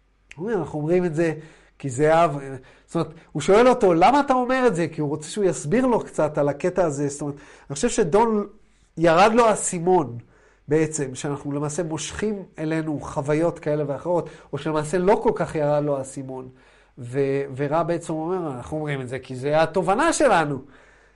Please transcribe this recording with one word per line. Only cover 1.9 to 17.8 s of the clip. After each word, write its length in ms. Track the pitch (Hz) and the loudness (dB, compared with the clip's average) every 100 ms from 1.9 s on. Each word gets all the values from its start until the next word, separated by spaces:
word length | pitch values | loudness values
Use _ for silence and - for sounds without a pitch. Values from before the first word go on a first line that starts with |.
זה 340 | 123 151 160 | 0 4 6
אב-", 140 | 170 147 135 131 - _ _ | 4 0 -10 -14 -16 _ _
זאת 80 | |
אומרת, 160 | 170 156 - - | -4 -4 -8 -10
הוא 100 | 156 | -6
שואל 260 | 143 202 247 | 4 6 6
אותו, 260 | 247 202 | 6 4
"למה 260 | 165 185 277 | 6 6 4
אתה 140 | 285 | 2
אומר 300 | 254 247 262 254 | 0 2 2 2
את 100 | 170 | 2
זה?" 120 | 160 | -2
כי 120 | 151 | -2
הוא 80 | 147 | -4
רוצה 220 | 151 - | -4 -8
שהוא 140 | - | -2
יסביר 420 | 196 - 147 214 262 | 0 0 0 0 2
לו 140 | 220 | 0
קצת 380 | - - 156 151 | -2 -2 0 2
על 100 | 143 | 0
הקטע 360 | 143 180 180 | 0 -2 0
הזה. 240 | 170 139 143 | 0 0 -4
זאת 120 | 143 | -4
אומרת, 140 | 147 143 - - _ | -8 -10 -16 -20 _
אני 40 | |
חושב 140 | 143 240 | -4 -2
שדון 580 | 240 185 190 233 214 202 - _ _ _ - | 0 2 4 4 2 -4 -12 _ _ _ 0
ירד 360 | 165 165 208 | 4 6 6
לו 120 | 220 233 | 6 4
האסימון 720 | 190 - 180 165 185 135 120 - _ _ _ - | 2 -2 -2 2 2 2 -8 -16 _ _ _ 0
בעצם, 460 | 151 156 156 135 | 2 2 -2 -6
שאנחנו 380 | 123 151 139 143 | -6 -6 -6 -6
למעשה 300 | 143 147 147 | -4 -4 -4
מושכים 600 | 170 156 - - 208 202 185 - | -4 -6 -8 -6 -4 -6 -10 -8
אלינו 420 | 156 160 160 143 | -4 -2 -2 -6
חוויות 580 | - - 139 151 170 165 | -6 -6 -2 0 0 -2
כאלה 260 | 156 151 143 | -4 -2 -2
ואחרות, 420 | 135 160 175 160 - - | -6 -2 -2 -2 -12 -10
או 60 | 139 | -8
שלמעשה 400 | 156 156 151 185 | -2 -2 -2 0
לא 220 | 180 226 | 2 4
כל 100 | 226 | 2
כך 200 | - 165 | 0 -4
ירד 300 | 160 147 147 | -2 0 2
לו 140 | 147 139 | 0 -2
האסימון. 500 | 131 - 131 131 127 - _ _ _ - | -6 -12 -12 -12 -14 -20 _ _ _ -16
ו-, 440 | 120 131 135 139 139 131 | -8 -2 0 -2 -4 -6
ורע 260 | 143 156 | -2 0